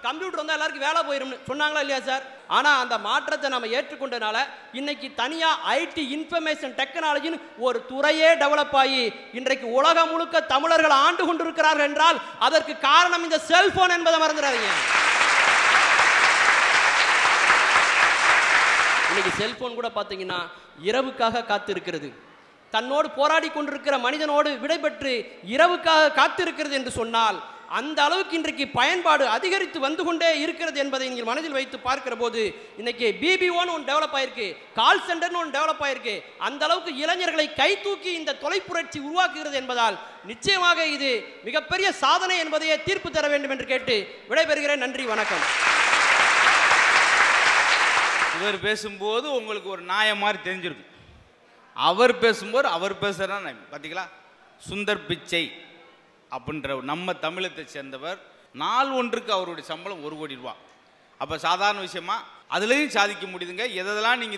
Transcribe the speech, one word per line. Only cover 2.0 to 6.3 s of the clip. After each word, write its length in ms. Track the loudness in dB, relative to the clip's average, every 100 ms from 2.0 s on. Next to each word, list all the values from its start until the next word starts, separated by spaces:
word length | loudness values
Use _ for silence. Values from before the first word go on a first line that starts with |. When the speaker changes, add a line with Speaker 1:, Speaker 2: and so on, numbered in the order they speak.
| -2 -4 -6 -16 -2
Speaker 1:
ஆனா 320 | 2 4 4
அந்த 180 | 2 -2
மாற்றத்தை 520 | 0 -2 -2 -4 -2
நம்ம 180 | -4 -2
ஏற்றுக்கொண்டதுனால 800 | -4 -4 -6 -8 -4 -2 -2 -2 -6 -16
இன்னைக்கு 400 | -8 -6 -6 -8 -6
தனியா 460 | -4 0 0 0
ஐ 260 | 0 0 -2
டி 220 | -4 -6 -6
இன்ஃபர்மேஷன் 580 | -4